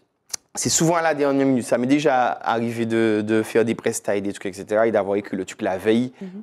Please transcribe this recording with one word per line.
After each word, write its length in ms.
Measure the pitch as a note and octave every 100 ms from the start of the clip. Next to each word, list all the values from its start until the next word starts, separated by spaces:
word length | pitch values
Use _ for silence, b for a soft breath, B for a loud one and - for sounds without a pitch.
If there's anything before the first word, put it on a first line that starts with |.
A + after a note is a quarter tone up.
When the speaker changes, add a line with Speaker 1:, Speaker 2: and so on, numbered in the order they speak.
| _ _ _ - _ -
Speaker 1:
c'est 140 | B2
souvent 260 | - E3 E3+
à 60 |
la 120 | E3
dernière 320 | D3 C#3+ C#3 C3+
minute. 180 | B2+ -
Ça 120 | A#2+
m'est 100 | B2+
déjà 380 | D3 D3 B2+ A#2
arrivé 560 | - - A#2 A#2 A#2 A2+
de, 360 | A2+ A2+ G#2+ G#2+
de 160 | A2
faire 220 | A2 A#2
des 120 | A#2 G2
prestas 400 | A#2 A2+ - G2+
et 60 |
des 120 | G2
trucs, 200 | F#2+ G2+
et 40 | F#2+
cetera, 280 | F#2+ G#2+ A2+
et 40 |
d'avoir 240 | G#2 F#2+ G2+
écrit 200 | G2+ G2
le 80 | F#2
truc 160 | -
la 160 | G2+ F#2
veille 340 | G#2 A#2 B2+ B
Speaker 2:
Mhm. 80 | F#3+ G3